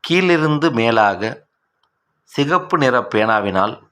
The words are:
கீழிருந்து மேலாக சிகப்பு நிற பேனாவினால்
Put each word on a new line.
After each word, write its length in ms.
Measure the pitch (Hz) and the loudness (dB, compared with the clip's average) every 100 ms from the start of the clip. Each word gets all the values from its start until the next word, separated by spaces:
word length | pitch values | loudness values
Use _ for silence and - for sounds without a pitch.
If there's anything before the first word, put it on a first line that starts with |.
கீழிருந்து 640 | - 175 185 165 156 147 160 120 | 0 0 2 2 0 0 0 0
மேலாக 440 | 113 117 104 92 107 - _ _ _ _ _ _ _ _ _ | 0 2 2 0 -6 -10 _ _ _ _ _ _ _ _ _
சிகப்பு 440 | - 143 180 180 175 | -4 -2 -2 -2 0
நிற 140 | 135 123 - | 2 0 0
பேனாவினால் 640 | 107 110 110 101 95 104 - _ | -2 0 0 0 -2 -2 -6 _